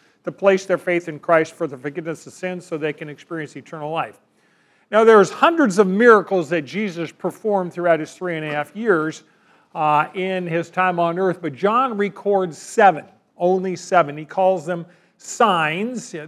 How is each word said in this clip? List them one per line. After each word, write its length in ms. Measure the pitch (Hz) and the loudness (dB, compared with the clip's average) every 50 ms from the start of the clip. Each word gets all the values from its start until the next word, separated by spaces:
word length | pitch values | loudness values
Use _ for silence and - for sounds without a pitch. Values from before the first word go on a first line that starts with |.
| _ _ _ _ - | _ _ _ _ -12
to 80 | 180 | -12
place 320 | 147 - 190 196 190 190 190 | -6 0 2 2 2 2 0
their 140 | - 180 165 | -2 -4 -2
faith 280 | - 185 175 170 170 | -2 -2 -2 -2 -4
in 120 | 170 151 139 | -6 -14 -6
Christ 340 | - - 170 160 156 151 | 0 2 2 2 2 0
for 140 | - - 170 | -6 -8 -8
the 100 | 143 139 | -8 -8
forgiveness 500 | 127 127 147 139 175 160 165 156 - - | -10 -12 -12 -10 -10 -10 -10 -10 -12 -14
of 60 | 139 | -20
sins 320 | - - 185 185 185 175 - | -16 -10 -10 -8 -8 -10 -10
so 140 | - 170 151 | -10 -8 -6
they 160 | 156 151 147 | -6 -6 -8
can 160 | - 165 147 | -8 -12 -16
experience 440 | 143 - - - 170 160 151 - - | -16 -18 -16 -12 -10 -10 -10 -12 -14
eternal 340 | 139 123 - 170 156 147 151 | -18 -18 -16 -14 -12 -10 -8
life. 300 | 165 160 131 110 - _ _ _ _ _ _ _ _ _ _ _ _ _ _ - | -6 -6 -6 -8 -10 _ _ _ _ _ _ _ _ _ _ _ _ _ _ 0
Now, 140 | 208 214 226 | 2 4 6
there's 260 | 226 220 208 185 - | 8 8 8 6 4
hundreds 480 | - - - 330 339 330 285 214 170 208 | 2 2 2 2 4 4 2 2 4 2
of 80 | 202 | 2
miracles 640 | 185 185 202 240 240 220 202 160 - 196 180 160 135 | 2 2 4 6 8 6 6 4 0 -2 -2 -2 -2
that 140 | 175 165 | -4 -4
Jesus 500 | 143 120 143 202 220 196 160 170 165 143 | -4 -6 -6 -6 -6 -6 -6 -8 -10 -10
performed 640 | - _ - 175 - - - 220 202 190 180 170 - | -10 _ -8 -8 -8 -6 -4 -2 -2 -2 -2 -4 -6
throughout 260 | 175 175 170 165 151 | -2 2 2 2 2
his 140 | 156 - - | 0 -6 -10
three 220 | - 185 175 170 | -10 -8 -6 -6
and 100 | 156 156 | -6 -6
a 20 | 151 | -6
half 260 | 147 147 147 - - | -4 -6 -6 -6 -8
years, 500 | 208 233 226 180 160 156 160 151 - _ _ _ _ _ _ _ _ _ _ - | -4 0 2 2 2 0 -2 -6 -10 _ _ _ _ _ _ _ _ _ _ -6
uh, 340 | 170 156 151 151 147 160 - - | -2 0 2 4 2 2 0 -4
in 320 | 190 185 190 190 185 180 | -6 -4 -4 -4 -4 -4
his 240 | 170 165 170 165 - | -4 -4 -4 -6 -4
time 280 | - 185 185 185 175 170 | -2 -2 0 0 0 0
on 200 | 170 170 170 180 | 0 -2 0 0
earth, 240 | 190 185 170 175 | -2 -2 -2 -4
but 100 | 170 156 | -6 -10
John 460 | 135 120 185 202 226 247 269 254 220 202 | -6 -2 -2 0 0 0 0 -2 -2 -2
records 580 | 202 196 - - - 202 202 190 185 175 143 | -4 -4 -6 -6 -2 0 0 0 0 -4 -8
seven, 480 | - - - - 226 214 190 160 143 - - _ _ _ _ _ | -12 -16 -4 2 6 6 6 6 4 -4 -16 _ _ _ _ _
only 400 | - 175 180 185 190 185 190 175 | -2 0 0 0 0 -2 -4 -6
seven. 400 | - - - 190 175 156 143 143 | -8 -4 0 2 2 2 2 -2
He 80 | 151 156 | -12 -14
calls 400 | - - 196 185 185 190 175 143 | -8 -2 0 2 2 0 0 -4
them 220 | 170 180 170 170 - _ _ _ _ _ _ | -8 -8 -8 -10 -14 _ _ _ _ _ _
signs, 960 | - - - - 240 214 180 170 156 151 160 185 214 247 254 220 - - - 156 151 | -20 -8 -2 0 2 2 2 2 0 -2 -2 -4 -6 -6 -8 -10 -12 -12 -14 -14 -14